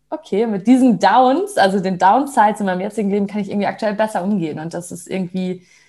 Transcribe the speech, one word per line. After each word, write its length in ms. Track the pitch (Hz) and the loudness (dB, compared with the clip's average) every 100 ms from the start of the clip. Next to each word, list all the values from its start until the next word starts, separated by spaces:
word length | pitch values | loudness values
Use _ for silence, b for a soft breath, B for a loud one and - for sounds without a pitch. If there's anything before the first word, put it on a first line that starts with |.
| - | -14
„Okay, 380 | 311 - 196 233 | -12 -6 -2 -2
mit 200 | 202 214 | -2 2
diesen 320 | 254 254 185 | 4 4 4
Downs, 580 | 190 233 254 294 403 - | 4 6 4 2 -2 2
also 220 | 196 196 | 2 2
den 180 | 185 175 | -2 2
Downsides 600 | 185 233 285 - 214 208 | 4 4 2 2 2 2
in 60 | 196 | -4
meinem 160 | 180 | -4
jetzigen 280 | 202 214 202 | -4 -4 -2
Leben, 180 | 202 202 | -2 -2
kann 140 | 208 | -6
ich 80 | 202 | -6
irgendwie 180 | 202 196 | -4 -4
aktuell 260 | - 220 | -2 -4
besser 300 | 196 214 202 | -2 -2 -2
umgehen.“ 360 | 185 208 160 147 | -2 -2 -4 -6
Und 140 | 165 | -10
das 180 | 170 170 | -10 -12
ist 180 | 175 - | -14 -8
irgendwie 560 | 190 175 185 185 180 b b | -6 -6 -6 -6 -8 b b